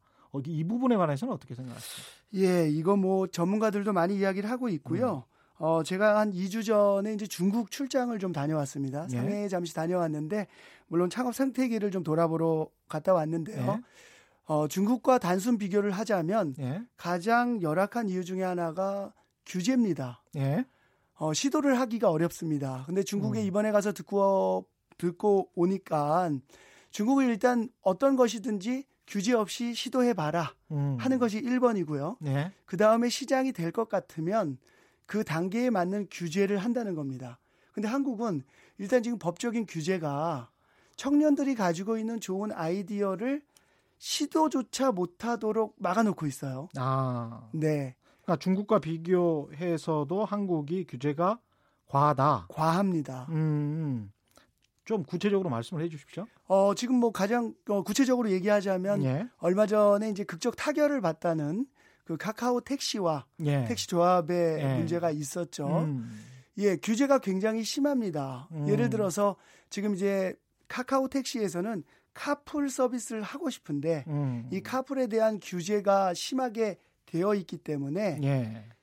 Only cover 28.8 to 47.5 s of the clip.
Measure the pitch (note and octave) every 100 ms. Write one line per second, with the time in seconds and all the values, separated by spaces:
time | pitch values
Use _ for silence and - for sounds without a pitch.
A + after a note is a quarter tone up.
28.8 | - _ - G3+ G3 A#3+ G3+ - A#3+ A3+
29.8 | B3 B3+ B3 F#3+ D3+ E3+ D3 - - D3
30.8 | C#3+ B2+ C4 C4 A#3+ G#3+ A#3+ B3+ B3 G#3+
31.8 | D#3 D3 D3 A#3+ D3 C#3 E3+ - - F3+
32.8 | G#3+ A#3 A#3+ - A#3 C4 C4 G3+ E3 G3
33.8 | A3+ F#3+ - - D#3+ A3 E3+ C3 _ _
34.8 | _ _ - G#3 G#3+ D#3+ F#3 A3 B3+ G3+
35.8 | F3 G3+ G3 - E3+ F3 G3 G3+ G#3+ A#3
36.8 | G#3+ D#3+ C#3 B2+ B2+ A#2+ _ _ _ -
37.8 | G#3 C4+ C#4 G#3+ A#3 D#3 - _ - -
38.8 | G3 B3+ A#3 A3+ E3 E3+ A#3 A3+ G3+ E3
39.8 | D#3 F#3+ D#3 C#3 E3 C#3+ A#2 _ _ _
40.8 | _ - C4+ D4 D4+ C#4+ C#4 A#3+ F#3 E3
41.8 | G3 A3+ A3 A3+ - F#3+ G#3+ - D#3+ F#3+
42.8 | F3+ G3+ G3 F#3 A#3+ C#4+ - _ _ _
43.8 | _ _ - - D4 D#4+ D#4 C4+ A#3 -
44.8 | C4 F#3+ F3+ - A#3 A#3 G#3+ G#3+ G#3+ -
45.8 | G3 F#3+ A3 E3+ D3+ C#3 C#3 C3 E3+ C3+
46.8 | B2+ C3+ C3 B2 A#2 A2+ A2+